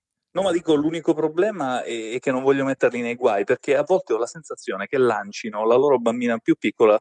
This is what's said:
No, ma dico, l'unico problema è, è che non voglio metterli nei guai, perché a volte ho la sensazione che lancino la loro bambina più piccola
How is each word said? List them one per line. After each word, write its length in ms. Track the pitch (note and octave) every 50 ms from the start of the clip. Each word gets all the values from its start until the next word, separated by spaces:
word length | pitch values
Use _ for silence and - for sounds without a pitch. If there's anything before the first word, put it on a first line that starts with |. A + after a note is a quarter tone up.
| _ _ _ _ _ _ -
No, 60 | E3+ G3
ma 80 | F#3+
dico, 240 | E3+ F3 - D#3+ D#3
l'unico 400 | C#3+ D3 D#3+ E3 E3+ D3 - D#3+
problema 720 | D#3 D#3+ D#3 D#3 E3+ G3 A3 G#3 F3 C#3+ C3 B2+ A#2 -
è, 300 | - A#2 A#2 A2 A2 A#2
è 40 | B2+
che 140 | - C#3 B2+
non 100 | B2+ C3+
voglio 220 | C3+ C#3 C#3 C3+
metterli 360 | C3+ C3 - - B2 A#2+ A#2+
nei 140 | A#2+ A#2 A#2+
guai, 300 | B2 B2 A#2+ G#2 G2+ G2+
perché 320 | - B2+ - - C#3 C3+
a 80 | C#3 D3
volte 300 | - F#3+ F#3 - - A#2
ho 40 | A2
la 80 | A#2+
sensazione 600 | - - E3 D3+ - B2+ - - - G2 F#2+ G2+ -
che 100 | - C3+
lancino 640 | B2+ A#2+ A2 G#2 G#2 G2+ G#2 - - A2+ G#2+ G#2 A2
la 120 | A2 A#2
loro 240 | B2+ C3+ D3 C3+ A#2+
bambina 380 | A#2 A#2 A2+ B2 B2 A#2+ A#2 A2+
più 180 | - - G#2+
piccola 440 | - - G#2+ - - A#2+ G#2+ G#2 A2